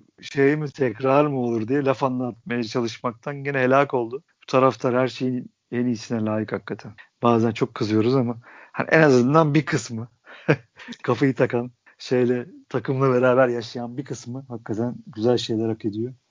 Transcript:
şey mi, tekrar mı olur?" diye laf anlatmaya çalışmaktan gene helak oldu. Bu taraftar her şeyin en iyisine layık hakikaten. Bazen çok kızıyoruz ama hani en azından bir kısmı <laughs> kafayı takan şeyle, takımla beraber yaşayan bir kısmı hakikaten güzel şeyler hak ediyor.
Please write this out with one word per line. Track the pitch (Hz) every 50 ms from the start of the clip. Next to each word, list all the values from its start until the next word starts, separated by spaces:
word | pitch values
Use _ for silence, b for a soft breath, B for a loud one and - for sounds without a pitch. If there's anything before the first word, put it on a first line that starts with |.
| - _ _ _
şey | - - - 143 139 139 147
mi, | 156 156 139
tekrar | - - 139 123 107 110 131 131 135 143 151
mı | 151 139 131
olur?" | 123 120 117 117 110 110
diye | 131 147 139
laf | 135 135 - 143
anlatmaya | 131 127 127 127 120 107 - _ - 120 120 120
çalışmaktan | 110 - 127 120 113 113 - - 123 117 117 - 151 143 143 135
gene | 143 143 135
helak | 127 127 131 139 139 135 -
oldu. | 127 120 113 120 147 - _ _ _
Bu | _ -
taraftar | - 131 131 135 - - - 131 120
her | 127 131 123
şeyin | - - 131 127 127 123 120 - _ _ _ _
en | 123 120 123
iyisine | 123 120 110 - - 123 113 107
layık | 107 107 110 110 104
hakikaten. | - 98 - - 98 104 - 110 101 B B B _ _ -
Bazen | 120 120 113 110 117
çok | 107 - - - -
kızıyoruz | - 123 104 107 110 110 117 131
ama | 139 123 120 120 117 120 B B B B B
hani | - - 135 -
en | - 160
azından | 160 147 131 123 120 127 147 160 165 151 143
bir | 156 147
kısmı | - - 135 107 - 120 113 117 - _ _ B B B B B -
<laughs> | 147 - - _ _ - - - 226 - -
kafayı | - 123 107 143 135 123
takan | - 135 120 - 120 120 123 - _ b b b -
şeyle, | - - 131 123 123 120 123 123 120 175 285 - - -
takımla | - 131 117 - 139 131 135 135 127
beraber | 123 123 127 123 127 131 123
yaşayan | 120 120 110 117 - 123 120 120 120 131
bir | 139
kısmı | - 120 - - 117 120 135 135 131
hakikaten | 120 117 117 - 113 101 117 120 - - - -
güzel | - 107 107 120 123 113
şeyler | - - 117 110 113 113
hak | 110 - -
ediyor. | 110 101 107 117 127 131 - _ _